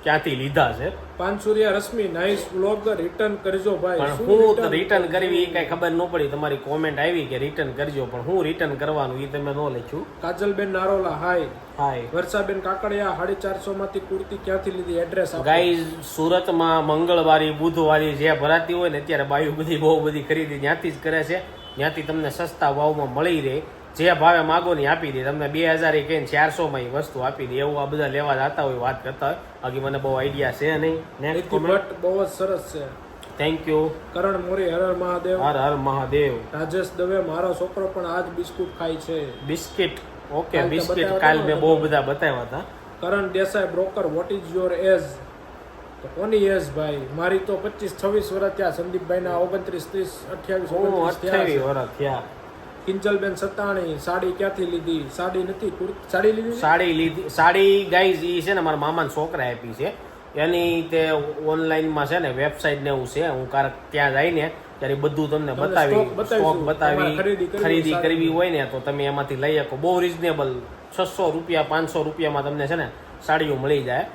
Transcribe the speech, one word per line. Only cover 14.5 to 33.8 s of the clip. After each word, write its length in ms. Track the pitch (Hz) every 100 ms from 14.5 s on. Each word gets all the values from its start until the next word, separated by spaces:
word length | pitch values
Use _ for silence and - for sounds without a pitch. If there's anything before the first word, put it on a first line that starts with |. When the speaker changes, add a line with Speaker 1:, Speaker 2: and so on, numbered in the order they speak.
| 190 196
Speaker 2:
લીધી? 220 | 180 175
એડ્રેસ 400 | 170 170 185 180
આપો. 100 | 165
Speaker 1:
ગાઈઝ, 420 | 143 165 180 170 160 160 151 -
સુરતમાં 720 | 160 180 180 170 165 160 151
મંગળવારી, 640 | 156 175 175 160 156 156
બુધવારી 640 | 151 160 165 156 156 156
જે 180 | 139 156
ભરાતી 420 | 147 143 165 165
હોય 160 | 175 175
ને, 80 | 147
અત્યારે 260 | 147 151
બાયું 320 | 139 143 156 156
બધી 220 | 160 156
બહુ 220 | 156 160
બધી 240 | 151 151
ખરીદી 360 | 135 160 156 143
ત્યાંથી 320 | 139 165 175
જ 40 | 147
કરે 200 | 160 160
છે. 160 | 156 180 180 - - -
ત્યાંથી 260 | 147 151
તમને 280 | 147 160 151
સસ્તા 420 | - 170 - 147
ભાવમાં 420 | 139 151 151 135
મળી 280 | 127 170 160
રહે. 200 | 135 139 147 - - -
જે 160 | 170
ભાવે 280 | 170 156 170
માગો 320 | 156 165 175
ને 120 | 160 139
આપી 260 | 165 156
દે. 120 | 131
તમને 240 | 131 151 143
બે 200 | 151 165
હજાર 280 | 160 160 151
એ 60 |
કહીને 240 | 143 160 135
ચારસો 420 | 147 156 156 160
માં 140 | 139
એ 80 | 123
વસ્તુ 300 | 135 151 135
આપી 280 | 127 139 127
દે. 80 | 127
એવું 260 | 143 147
આ 40 | 139
બધા 220 | 151 147
લેવા 400 | 135 147 135 139
જતા 160 | 160
હોય, 120 | 139 127
વાત 280 | 123 127
કરતા 220 | 131 131 143
હોય. 100 | 165 - -
બાકી 160 | 127 131
મને 180 | 135 135
બહુ 180 | 135 131
આઈડિયા 360 | 139 139 135
છે 260 | 117 147 156
નહીં. 160 | 160
નેક્સ્ટ 280 | 160 - -
Speaker 2:
નીતિ 200 | 143 160
Speaker 1:
કોમેન્ટ. 340 | 175 190 160 196
Speaker 2:
ભટ્ટ, 260 | - -
બહુ 240 | 180 190 190
જ 20 |
સરસ 320 | - 190 180
છે. 260 | - 156 139 - - - - -
Speaker 1:
Thank 260 | 147 160 160
you. 200 | 156